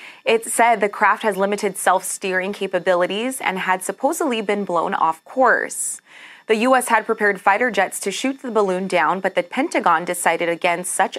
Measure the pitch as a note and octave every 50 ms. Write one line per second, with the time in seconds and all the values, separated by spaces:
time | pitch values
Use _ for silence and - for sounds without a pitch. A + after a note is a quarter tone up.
0 | - - - - - B3 A3+ A3+ A3+ - - - A3+ A#3 A#3 G3 G#3 G3+ - -
1 | G#3 G3 G#3+ G#3+ - G#3+ F#3+ F#3 G3 G3+ G#3 G3+ G#3+ G3 F3+ - - G3 F3+ F#3+
2 | F#3+ - - - - F#3+ F#3 F#3 F#3 G3 G3+ - F#3+ F#3+ - F3+ E3+ F#3+ F3+ F3
3 | F3+ F3 F#3+ G#3 A#3 C4 C4 - - - F#3+ F#3 - F3+ F#3 F#3 - - G3 -
4 | - C#4+ E4 - F4 C#4 A#3 A3 G3+ G#3 G3+ G#3 G3 - F3 E3 E3 F3+ G3 -
5 | - D#3+ D#3+ - _ - - C4 C4 A3+ F#3 - - - - - - - - -
6 | _ - - - - - - - _ - A3 G#3 A#3 C4 C4 B3+ A#3+ - A#3 A3
7 | A3 - A3 - G#3 G3+ G3 F3+ - G3+ G3 G#3+ B3 B3 G3 G3 F#3 - - -
8 | - G3+ F#3+ - - C4+ C4+ - - B3 G#3 A3 G3+ F#3 F3+ F#3 G3 F3+ F3+ E3+
9 | D#3 D3+ F3 F#3+ F#3+ F#3 - F3+ F3 - - B3 D4 F4 - C#4+ G#3+ F3+ E3 D#3+
10 | F3+ F3 F3+ - - F3+ E3 E3 F3 E3 E3+ E3 - F3+ E3+ E3+ F3+ - - -
11 | F#3+ F#3 -